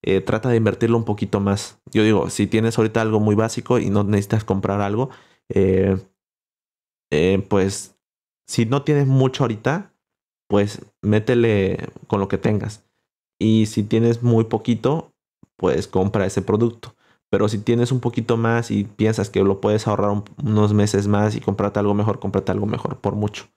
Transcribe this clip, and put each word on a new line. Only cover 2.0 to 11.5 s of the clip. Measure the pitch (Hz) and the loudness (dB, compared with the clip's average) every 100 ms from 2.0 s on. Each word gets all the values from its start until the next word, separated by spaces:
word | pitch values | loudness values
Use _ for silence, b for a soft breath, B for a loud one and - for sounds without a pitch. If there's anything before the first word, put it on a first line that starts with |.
digo, | 107 104 - | 2 2 0
si | - 101 | -2 0
tienes | 110 113 113 | 2 0 0
ahorita | 110 113 | 0 0
algo | 110 107 | 0 2
muy | 107 104 | 2 2
básico | 110 - - 98 | 0 -4 -2 0
y | - | 2
no | 101 | 0
necesitas | 101 104 104 107 | 2 0 0 -2
comprar | - 98 98 101 | 0 -2 -2 -2
algo, | 101 107 131 B B B _ | -2 -2 -4 B B B _
eh, | - 95 92 95 95 - _ _ _ _ _ _ _ _ _ _ | 0 2 2 2 0 -4 _ _ _ _ _ _ _ _ _ _
eh, | 76 87 98 - | 0 2 2 0
pues, | 104 95 95 - _ _ _ _ _ _ | 0 0 -4 -14 _ _ _ _ _ _
si | - 113 | -2 0
no | 135 | 0
tienes | 139 147 135 | 0 0 2
mucho | 135 131 - | 2 2 0
ahorita, | 120 107 135 165 202 _ _ _ _ _ _ | -4 -2 -4 -4 -6 _ _ _ _ _ _
pues, | 101 104 - - _ | 0 0 -4 -20 _
métele | 104 107 107 120 117 | 0 0 2 2 2